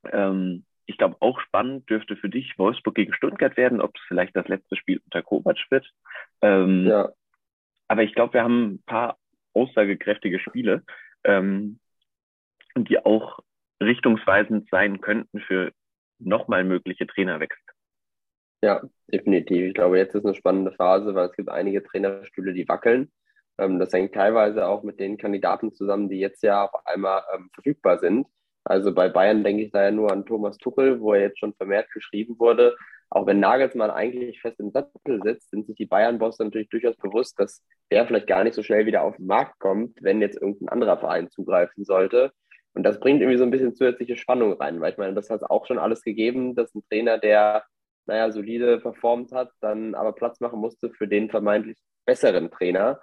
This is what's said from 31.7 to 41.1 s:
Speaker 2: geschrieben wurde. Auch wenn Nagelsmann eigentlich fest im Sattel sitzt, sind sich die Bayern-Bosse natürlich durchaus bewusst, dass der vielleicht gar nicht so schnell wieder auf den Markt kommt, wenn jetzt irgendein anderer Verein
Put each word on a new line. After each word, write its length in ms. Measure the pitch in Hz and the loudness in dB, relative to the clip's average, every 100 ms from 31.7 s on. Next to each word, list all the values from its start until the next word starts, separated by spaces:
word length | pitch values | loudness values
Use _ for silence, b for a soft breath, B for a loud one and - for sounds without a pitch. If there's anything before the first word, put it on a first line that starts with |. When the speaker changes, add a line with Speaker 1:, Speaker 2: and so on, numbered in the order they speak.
| 101 - | -2 -2
Speaker 2:
geschrieben 460 | 107 - 104 117 113 | -12 -10 -8 -8 2
wurde. 400 | 117 117 120 120 B B _ | 4 6 4 4 B B _
Auch 160 | 104 101 | -2 2
wenn 140 | 101 | 2
Nagelsmann 500 | 98 127 135 120 107 | 4 4 2 0 -2
eigentlich 500 | - 113 123 120 - | -2 -4 -4 -10 -8
fest 200 | 117 - | -12 -10
im 100 | 104 | -6
Sattel 500 | 131 143 - - 113 | -4 -6 -12 -6 -2
sitzt, 260 | 101 120 _ | -2 -4 _
sind 160 | 101 - | -10 -10
sich 100 | 110 | -10
die 120 | 104 | -2
Bayern-Bosse 560 | 95 113 120 113 - | 2 2 0 -4 -4
natürlich 260 | 110 110 104 | -6 -6 -6
durchaus 260 | 117 120 113 | -2 -2 -4
bewusst, 420 | 98 107 127 - | -4 -2 -4 -2
dass 260 | 101 - _ _ _ | -4 -4 _ _ _
der 160 | 104 120 | 2 4
vielleicht 220 | 113 - | 0 2
gar 160 | 92 | 2
nicht 100 | 107 | 2
so 80 | 113 | 0
schnell 240 | 107 107 107 | 0 2 2
wieder 160 | 104 | 2
auf 140 | 80 - | 0 -4
den 80 | 92 | 0
Markt 320 | 104 - _ | 0 0 _
kommt, 380 | 98 98 117 _ | -2 -2 -4 _
wenn 180 | 95 104 | 0 0
jetzt 180 | 104 101 | 0 -2
irgendein 300 | 98 101 - | -6 -6 -6
anderer 300 | 120 110 87 | -2 0 0
Verein 320 | 80 | 0